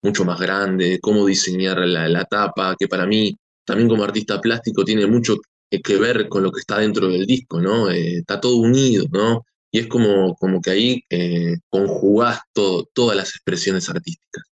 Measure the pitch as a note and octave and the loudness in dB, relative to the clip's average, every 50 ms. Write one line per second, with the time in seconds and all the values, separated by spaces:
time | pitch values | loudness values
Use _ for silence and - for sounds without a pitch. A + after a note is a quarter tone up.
0 | - G2+ G#2 G2+ F#2+ F2+ F2 E2+ F2+ F2+ G2 G2 G2+ G2 F#2+ F#2 F2+ F2 F#2 F2+ | -2 -2 0 0 -2 -2 -2 -2 -4 -2 -2 -2 -2 0 0 0 0 0 0 0
1 | - G#2+ G#2 G#2 G2+ G2 F#2+ F#2 - F#2 F2+ F#2 F#2+ F#2 F#2 F2+ F2+ F2 F2+ D#2+ | 0 0 2 4 4 2 2 0 -2 -2 -2 -2 -2 -2 0 0 0 0 0 0
2 | D#2+ D#2+ E2+ F2 F#2+ - G2 G#2 G#2 F#2+ - F#2+ F#2+ F#2 F#2+ - G2 F2+ F#2+ F#2 | 0 0 0 0 -2 -2 -2 -2 -2 -2 -2 -4 -4 -4 -2 -2 -2 -2 -2 -2
3 | F2+ F#2+ G#2+ A2 G#2+ G2+ G#2 _ _ _ _ _ _ - G2 G#2 A#2 A#2 A2+ G#2 | 0 0 2 2 0 0 -4 _ _ _ _ _ _ -4 0 2 4 4 4 2
4 | G#2 G2 G2 G#2+ G#2 - G2+ G2 - A2+ A#2 A#2 - A2+ - - F#2+ F#2+ A2 G#2+ | 0 -2 -2 -4 -4 -4 -4 -2 0 -2 -2 -2 -4 -4 -2 -2 0 0 2 0
5 | G2+ G2+ A#2 A#2+ A#2 A#2 G#2+ - - _ _ _ _ _ - F#2 - - G2+ F#2+ | 2 2 2 2 2 0 -2 -2 -4 _ _ _ _ _ -6 -6 -2 0 2 2
6 | A2 A#2+ B2 A2 G#2 - - G2+ F#2+ F#2 F2 - - - G#2 G#2 G#2+ G#2+ - A2 | 2 2 0 -2 -2 -2 0 0 0 0 -2 -6 -8 -4 -2 0 0 0 0 0
7 | F#2+ F#2 F2+ F2+ F#2+ G#2 C3 B2+ B2+ _ E2 E2 F2 F#2+ G#2+ A#2 A2 F#2+ F2 F2 | 0 0 0 0 0 0 0 -2 -2 _ -4 -2 0 0 2 2 0 0 0 -2
8 | E2 E2+ F2 F2 E2 - G2 - - B2 B2 A#2 A2+ A#2 B2+ C3+ C3+ C3 A2+ F#2+ | -2 -2 -4 -6 -4 -4 -6 -2 0 2 2 4 4 4 4 4 4 4 2 2
9 | - C#2+ D#2+ G2 G#2+ A2+ A#2 A#2 - _ _ _ _ _ - A2 A#2 A2+ - A#2+ | 0 0 0 0 2 2 0 -2 -4 _ _ _ _ _ -4 -4 -2 0 0 2
10 | A2+ G#2 G2+ G2 F#2+ F#2 F2 _ - F#2+ F#2+ F2+ E2+ F#2+ F#2+ G2+ A2+ B2 B2 - | 2 4 4 4 2 0 0 _ -2 -2 -2 0 -2 0 0 0 2 0 -2 -4
11 | _ _ F2 F2 F2+ F2 F2 E2+ E2+ E2+ E2+ E2+ _ _ - F#2+ G2 G2 - - | _ _ -4 -2 -2 0 -2 -2 -2 -2 -4 -4 _ _ -2 0 0 0 -2 0
12 | - G2 G#2 A2 A#2+ A#2 A2 - - _ _ A2 G2+ F#2+ F#2 F2 E2 _ _ B2+ | 2 2 4 4 2 0 -2 -4 -10 _ _ 0 0 0 0 -2 -4 _ _ 0
13 | A#2+ A#2 G#2 G2 F#2+ - - - _ - F#2 F2 - G2 F#2+ F#2 E2+ - - E2+ | 0 2 0 0 -4 -6 -12 -8 _ -6 -4 -2 -2 -2 -2 -2 -4 -4 -8 -8
14 | - F2 E2+ _ _ _ - - - _ | -8 -8 -14 _ _ _ -18 -18 -18 _